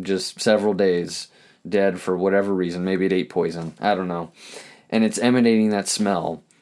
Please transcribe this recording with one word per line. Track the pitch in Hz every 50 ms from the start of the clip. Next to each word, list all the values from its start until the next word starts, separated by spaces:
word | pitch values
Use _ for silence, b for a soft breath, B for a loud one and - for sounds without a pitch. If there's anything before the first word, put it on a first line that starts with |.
just | 90 95 98 92 - - - -
several | - 113 107 101 101 107 98
days, | 90 98 92 87 87 85 82 85 - - b b b b b b b b 87
dead | 101 98 98 98 90 87
for | - 95 92
whatever | 87 92 98 95 101 98 101
reason. | 98 90 90 87 87 90 90
Maybe | 95 95 90 95
it | 92
ate | 95 92 78 -
poison. | - 90 85 82 80 85 82 82 - -
I | - 104 101
don't | 92 92 90
know. | 85 85 82 - B B B B B B B B B B B B
And | - 110 113
it's | 107 110 104
emanating | 117 123 123 127 117 117 113 110 110 107
that | 104 101 95
smell, | - - - 107 98 95 85 82 82 82 - _ _ _ _